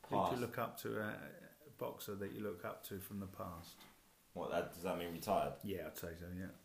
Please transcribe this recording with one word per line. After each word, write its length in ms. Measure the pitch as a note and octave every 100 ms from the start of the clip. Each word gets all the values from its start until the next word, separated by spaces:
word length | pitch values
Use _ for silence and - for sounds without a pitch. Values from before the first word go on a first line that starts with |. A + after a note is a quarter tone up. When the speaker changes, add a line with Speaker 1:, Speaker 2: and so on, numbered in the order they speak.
| -
Speaker 1:
Who 60 | G#2
do 60 |
you 60 | F2+
Speaker 2:
Past. 120 | B2
Speaker 1:
look 160 | A#2+ B2
up 200 | A2+ -
to, 180 | A2+ A2
uh, 140 | G#2+ G#2+ C#2+ - - - -
a 20 | -
boxer 380 | A#2+ - - G2
that 160 | G2
you 100 | -
look 240 | G#2 F#2+ A2
up 180 | G#2+ -
to 140 | G2
from 200 | F#2 G#2
the 80 | F#2
past? 480 | - G2+ E2+ E2+ - - - - - -
Speaker 2:
What, 160 | F2+ -
that, 220 | E2+ F2+
does 80 | E2+
that 140 | F2+ F2
mean 140 | E2+
retired? 400 | E2+ G#2+ F#2+ D2 -
Speaker 1:
Yeah, 240 | G#2+ F#2+ D#2
I'd 100 | -
say 120 | F2 E2
so, 60 | F2 F2+
yeah. 120 | F2+ -